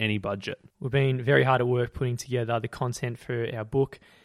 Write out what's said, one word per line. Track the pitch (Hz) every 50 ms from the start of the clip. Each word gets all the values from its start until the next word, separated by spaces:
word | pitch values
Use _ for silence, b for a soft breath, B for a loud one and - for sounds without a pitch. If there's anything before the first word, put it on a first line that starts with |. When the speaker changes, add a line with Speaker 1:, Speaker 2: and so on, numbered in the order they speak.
Speaker 1:
any | 113 107 104
budget. | 104 95 101 104 101 - - - - - - _ _
Speaker 2:
We've | - 131
been | 123 139 135 135 131 127 120
very | 120 143 135 131
hard | 131 131 123
at | 123 123
work | 123 123 120 117 -
putting | - 135 123 120
together | 120 - - 123 123 117 113 117 113
the | 113 120
content | - - 135 123 123 - - 123 120 -
for | - - 127 117 117 113 123
our | 113 107
book, | 107 - 135 135 135 - b b b b b b